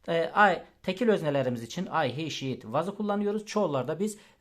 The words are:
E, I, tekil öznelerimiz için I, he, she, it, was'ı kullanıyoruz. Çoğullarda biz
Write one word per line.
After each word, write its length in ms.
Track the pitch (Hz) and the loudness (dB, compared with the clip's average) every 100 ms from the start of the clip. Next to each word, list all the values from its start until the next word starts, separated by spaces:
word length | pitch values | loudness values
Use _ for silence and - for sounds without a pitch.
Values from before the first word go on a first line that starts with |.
| - | -2
E, 160 | 165 | 0
I, 380 | 160 - 202 165 - _ | 2 6 6 4 -4 _
tekil 260 | - 190 226 | -6 0 2
öznelerimiz 540 | 190 156 139 127 120 | 2 2 2 2 -2
için 240 | 117 175 135 | -6 -8 -4
I, 300 | 156 135 127 | 0 0 -2
he, 140 | 160 | -6
she, 160 | - 135 | -4 -6
it, 160 | 120 | -6
was'ı 320 | 107 135 180 | -4 -2 -2
kullanıyoruz. 520 | 202 208 208 202 214 214 | -4 -2 -2 0 -2 -2
Çoğullarda 540 | 214 180 139 127 151 | 0 0 0 -2 -2
biz 180 | 214 - - _ | -4 -6 -16 _